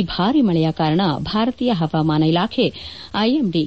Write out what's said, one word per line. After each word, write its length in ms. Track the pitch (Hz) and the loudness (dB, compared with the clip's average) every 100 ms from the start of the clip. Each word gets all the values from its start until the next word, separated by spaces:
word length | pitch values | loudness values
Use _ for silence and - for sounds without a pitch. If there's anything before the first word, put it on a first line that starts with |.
| 175 | 0
ಭಾರೀ 340 | - 190 294 | 0 0 2
ಮಳೆಯ 260 | 226 165 160 | 2 2 0
ಕಾರಣ 300 | - 156 160 196 139 | 0 0 2 0 -2
ಭಾರತೀಯ 480 | 143 214 233 - 247 | -4 -2 -2 -2 -2
ಹವಾಮಾನ 500 | 190 160 160 156 156 160 | 0 0 0 0 2 2
ಇಲಾಖೆ 400 | 170 214 - 185 - - - - 202 | 2 0 0 -2 -2 -16 -18 -8 -2
ಐಎಂಡಿ 460 | 220 294 214 165 | 0 0 0 0